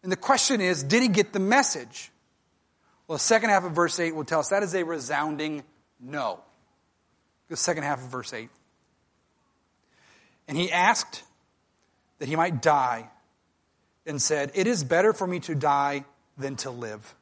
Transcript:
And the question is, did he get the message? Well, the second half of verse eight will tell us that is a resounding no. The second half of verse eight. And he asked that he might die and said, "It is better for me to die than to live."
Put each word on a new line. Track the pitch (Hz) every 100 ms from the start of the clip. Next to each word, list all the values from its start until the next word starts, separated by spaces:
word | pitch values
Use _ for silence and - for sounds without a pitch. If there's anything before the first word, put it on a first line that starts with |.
And | 185
the | 185
question | - 269 - 247
is, | 180 165
did | 139 226
he | 254
get | 190 202
the | 202
message? | 190 247 269 147 120 - - _ _ _ _ _ _ _ _ _ -
Well, | 151
the |
second | - 226 220
half | 196 180
of |
verse | 160 170 -
eight | 170 156
will |
tell | 147 160
us | 147
that | 196
is | 202
a | 185
resounding | 165 165 123 147 156 151 156 151 - _ _ _
no. | 123 147 117 90 - _ _ _ _ _ _ _ _ _ _
The | 160
second | - 156
half | 147 135
of | 127
verse | 127 117
eight. | 117 113 _ _ _ _ _ _ _ _ _ _ _ _ _ _ _ _ _ _ _ -
And | 147
he | 175
asked | 175 185 - - - - _ _ _ _ _ _ _ _ _
that | 135
he | 156
might | 175 147
die | 165 147 127 117 110 _ _ _ _ _ _ _ _ _ -
and | 147
said, | - 151 139
"It | 196 196
is | 226
better | 135 165 214
for | 214 185
me | 180
to | - 151
die | 147 143 143 143 139 _ _ -
than | 139 131
to | 139
live." | 123 117 107 104 -